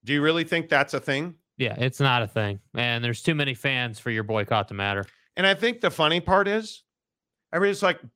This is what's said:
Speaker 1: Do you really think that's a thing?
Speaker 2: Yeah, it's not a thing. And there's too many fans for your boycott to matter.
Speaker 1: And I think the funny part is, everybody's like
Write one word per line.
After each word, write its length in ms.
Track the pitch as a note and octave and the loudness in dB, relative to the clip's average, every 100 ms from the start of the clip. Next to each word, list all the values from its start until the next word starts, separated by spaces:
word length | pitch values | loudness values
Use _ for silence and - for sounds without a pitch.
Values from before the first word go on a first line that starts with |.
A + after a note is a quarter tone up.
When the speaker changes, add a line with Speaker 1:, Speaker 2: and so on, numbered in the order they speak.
Speaker 1:
Do 80 | A#2+ | 0
you 100 | D3 | 2
really 220 | D3+ E3 | 2 2
think 240 | E3 E3+ D#3+ | 0 -2 2
that's 260 | C#3 C#3+ | 2 2
a 60 | C#3 | -2
thing? 340 | C#3 C3+ E3+ E3 _ - | -2 -4 -4 -12 _ -6
Speaker 2:
Yeah, 160 | B2 A2 | -6 -2
it's 220 | B2+ - | -2 2
not 240 | C#3 B2 | 2 2
a 60 | G#2+ | 0
thing. 320 | A2+ G#2 G2+ _ A#2 | -2 -2 -4 _ -4
And 260 | A#2+ A#2 | -2 0
there's 180 | A#2+ A2+ | -2 -2
too 140 | - | -2
many 200 | D#3 C#3 | 0 -2
fans 440 | A#2+ C#3+ B2+ B2 G#2+ | -2 -2 -2 -4 -6
for 140 | B2 | -4
your 100 | A2 | -4
boycott 460 | G#2+ A2 G2+ A2 G2 | 0 -2 2 0 0
to 60 | |
matter. 320 | G2 G2 G2 G2 _ _ - | -2 -2 -2 -6 _ _ 0
Speaker 1:
And 80 | |
I 100 | F#3+ | 2
think 260 | F#3+ A3+ A#3 | 2 0 0
the 100 | F#3 | -2
funny 300 | - D#3 E3+ | 2 2 2
part 260 | E3+ F#3+ G3+ | 4 2 4
is, 380 | G#3+ A3 - _ _ _ _ _ _ _ | -2 -6 -18 _ _ _ _ _ _ _
everybody's 300 | E3+ G3+ G3 | 0 0 2
like 160 | F#3+ E3+ A#2+ | 0 -2 -10